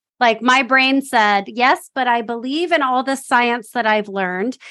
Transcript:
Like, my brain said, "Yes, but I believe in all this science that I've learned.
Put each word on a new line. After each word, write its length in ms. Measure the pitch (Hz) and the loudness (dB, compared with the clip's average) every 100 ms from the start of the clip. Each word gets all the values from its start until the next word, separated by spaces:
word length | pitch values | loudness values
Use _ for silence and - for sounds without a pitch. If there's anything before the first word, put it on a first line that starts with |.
| _ - | _ 0
Like, 220 | 240 220 | 0 2
my 220 | 240 262 | 2 2
brain 380 | 240 262 262 269 | 2 2 2 0
said, 440 | 269 240 208 202 196 | 0 2 2 2 -2
"Yes, 420 | 226 247 359 - | 0 0 0 -2
but 140 | - 247 | -4 0
I 140 | 240 | 0
believe 500 | 220 233 247 294 349 | -2 -8 -6 -4 -2
in 100 | 330 | 0
all 220 | 262 254 | 0 -2
this 240 | 262 269 - | -2 -6 -2
science 440 | 247 240 240 208 | 0 0 -2 -6
that 140 | 247 220 | -4 0
I've 220 | 214 208 | 0 -2
learned. 500 | 196 185 180 226 254 - | -4 -4 -2 -4 -6 -14